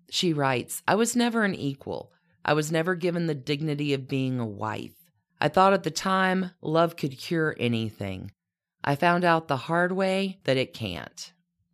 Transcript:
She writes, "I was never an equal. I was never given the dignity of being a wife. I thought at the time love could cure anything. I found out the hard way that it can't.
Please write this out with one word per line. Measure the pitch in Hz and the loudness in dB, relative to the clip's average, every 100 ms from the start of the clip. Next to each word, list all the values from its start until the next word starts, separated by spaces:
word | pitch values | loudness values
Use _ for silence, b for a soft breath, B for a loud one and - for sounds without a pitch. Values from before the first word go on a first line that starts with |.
| _ | _
She | - 180 | -2 0
writes, | 147 135 123 - - - | 2 2 0 -2 -2 2
"I | 196 | 4
was | 233 240 | 4 2
never | 240 226 | 2 2
an | 202 | 0
equal. | - 139 139 - 82 - _ _ _ | 0 -4 -6 -8 -10 -10 _ _ _
I | - | 0
was | 151 151 | 0 0
never | 165 165 | 0 0
given | 180 175 175 165 | 0 -2 0 -2
the | |
dignity | 143 123 147 156 147 147 | -2 -4 -2 -2 -2 -2
of | 135 127 | -2 -2
being | 135 131 127 | -2 0 -2
a | 113 | -4
wife. | 101 107 104 58 - _ _ _ _ | -6 -6 -6 -10 -16 _ _ _ _
I | 147 | 2
thought | 190 190 | 6 6
at | 196 | 4
the | 175 | 0
time | - 190 190 185 185 180 - | -4 0 2 2 0 -2 -6
love | - 160 170 165 | 0 2 2 0
could | 147 131 | -6 -6
cure | - 165 156 - | -4 0 0 0
anything. | 120 117 110 - 101 95 95 - _ _ _ _ | 0 0 -2 -6 -8 -8 -12 -18 _ _ _ _
I | - 143 | -4 2
found | 175 175 | 2 4
out | 180 160 160 | 4 2 0
the | 131 | -4
hard | - 170 180 | 0 0 0
way | 185 190 190 196 185 | 0 0 0 -2 -4
that | - 135 | 0 0
it | 123 | 0
can't. | - 107 82 - - - _ _ _ _ | -4 -8 -6 -10 -14 -18 _ _ _ _